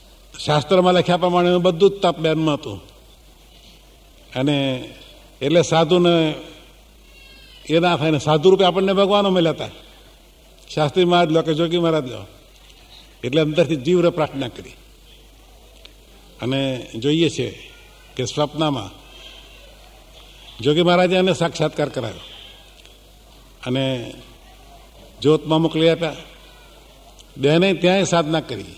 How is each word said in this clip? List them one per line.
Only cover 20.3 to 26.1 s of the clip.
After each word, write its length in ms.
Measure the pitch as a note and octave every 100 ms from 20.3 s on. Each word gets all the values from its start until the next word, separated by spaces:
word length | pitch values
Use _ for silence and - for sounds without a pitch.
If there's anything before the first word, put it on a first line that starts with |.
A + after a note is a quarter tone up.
| - - -
જોગી 180 | A#2 D3+
મહારાજે 340 | F3 F3 F3+ F#3
એને 180 | F#3+
સાક્ષાત્કાર 560 | E3 E3 - D#3 - C#3
કરાયો 300 | C3+ A2+ F2 - - - - - - - - - - - - - - B2+
અને 480 | C3 C3 B2+ A#2+ B2 - - - - - - - - - -
જ્યોતમાં 400 | C#3+ D#3 D3+ D#3+
મોકલી 280 | E3 D#3+ E3
આપ્યા. 260 | D#3+ D#3+